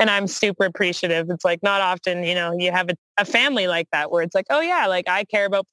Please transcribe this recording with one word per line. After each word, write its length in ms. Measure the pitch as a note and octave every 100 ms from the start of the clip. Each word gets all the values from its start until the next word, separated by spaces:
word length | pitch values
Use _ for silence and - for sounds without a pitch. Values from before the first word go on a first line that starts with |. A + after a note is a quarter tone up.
And 100 | A3
I'm 160 | G3+ G3
super 360 | - G#3 F#3+ F#3+
appreciative. 600 | - F3+ F3 F3 E3 E3
It's, 140 | E3+
like, 160 | F3+ E3+
not 180 | G3+ G3
often, 420 | F#3 F#3 F#3+ F3
you 100 | E3+
know, 200 | F3+ E3+ F3
you 140 | F3+
have 160 | F3+ F3+
a, 40 | F3 _ -
a 60 | G3+
family 420 | A#3+ C4+ B3 F#3
like 200 | E3+ E3+
that 180 | D3+ D3+
where 100 | E3+
it's 120 | E3+
like, 120 | F#3+ -
"Oh, 100 | D4
yeah, 260 | E4+ F4 G#3
like, 200 | F3+ F3+
I 160 | F#3
care 220 | G#3 G#3 G3+
about 200 | G3 F#3+